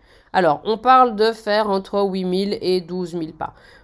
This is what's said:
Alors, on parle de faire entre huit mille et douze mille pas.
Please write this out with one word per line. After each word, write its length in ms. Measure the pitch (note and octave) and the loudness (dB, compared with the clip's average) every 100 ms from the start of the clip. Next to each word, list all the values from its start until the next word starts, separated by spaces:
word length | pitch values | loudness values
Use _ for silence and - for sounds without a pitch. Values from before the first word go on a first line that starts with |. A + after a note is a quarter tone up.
| _ - _ G3 | _ -20 _ 2
Alors, 260 | F3 D3 G3 | 2 2 -2
on 140 | A3 | -2
parle 360 | B3 C4 B3+ G#3 | 4 6 6 2
de 160 | A3 | 0
faire 380 | A3+ - G#3 G#3+ | 0 -2 0 0
entre 320 | G3 F#3+ G3+ | -2 -2 -2
huit 240 | G3+ F#3+ F#3 | -2 -2 -2
mille 320 | F#3 G3+ - | -2 -2 -4
et 200 | F3 F#3 | -2 -2
douze 320 | E3 F3+ F3+ | -4 -8 -6
mille 220 | F3 D#3+ - | -8 -8 -10
pas. 180 | - - - - | -12 -12 -20 -20